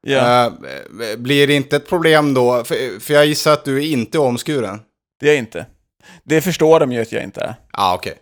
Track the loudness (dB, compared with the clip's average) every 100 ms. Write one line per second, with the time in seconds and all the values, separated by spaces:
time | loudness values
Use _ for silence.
0 | 0 0 4 2 2 -4 -16 -16 -16 -12
1 | -10 -8 -2 2 4 2 0 -4 -2 0
2 | 4 4 4 2 2 0 -2 -4 -4 -8
3 | 0 4 4 2 2 0 0 -2 -2 -2
4 | -2 0 0 0 -4 -4 -4 -8 _ _
5 | _ _ 0 0 -2 -12 -16 _ _ _
6 | _ -20 -2 -2 0 0 4 4 4 -2
7 | -4 -6 -8 -10 -10 -10 _ -2 -2 -2
8 | -6 -14